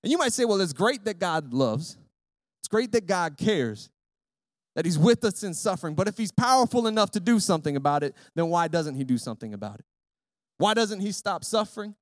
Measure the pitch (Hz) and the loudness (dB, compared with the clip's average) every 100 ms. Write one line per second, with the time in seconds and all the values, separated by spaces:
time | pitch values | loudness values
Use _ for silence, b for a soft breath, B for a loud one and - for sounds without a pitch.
0 | 202 330 269 240 233 196 180 135 214 247 | 0 0 0 2 2 2 0 0 0 0
1 | 202 180 180 160 143 123 127 113 170 - | -6 -4 -2 -2 -2 0 0 0 -6 -16
2 | _ _ _ _ _ _ - 214 233 233 | _ _ _ _ _ _ -2 -2 0 -2
3 | 180 185 165 143 214 196 120 104 - _ | 0 -2 -2 -2 0 0 0 -6 -16 _
4 | _ _ _ _ _ _ _ - 165 156 | _ _ _ _ _ _ _ -4 -2 4
5 | 180 233 220 - 202 156 214 185 165 151 | 4 6 0 -2 -8 -4 -4 -4 -4 -2
6 | 196 202 214 - 247 262 247 247 226 214 | -2 -2 -2 2 4 4 4 2 2 2
7 | 202 208 175 226 - 165 151 143 143 147 | 2 0 2 2 4 0 0 0 0 0
8 | 143 - B - 165 175 165 165 151 135 | -2 -6 B -4 0 0 0 -2 -4 -6
9 | 131 120 127 110 113 101 101 101 - _ | -2 -2 -2 -10 -12 -10 -12 -12 -20 _
10 | _ _ _ _ _ _ 196 220 220 208 | _ _ _ _ _ _ 2 4 0 -2
11 | 202 - 202 170 - 220 208 - 208 202 | -6 -4 -6 -6 -2 -2 -2 -8 -14 -16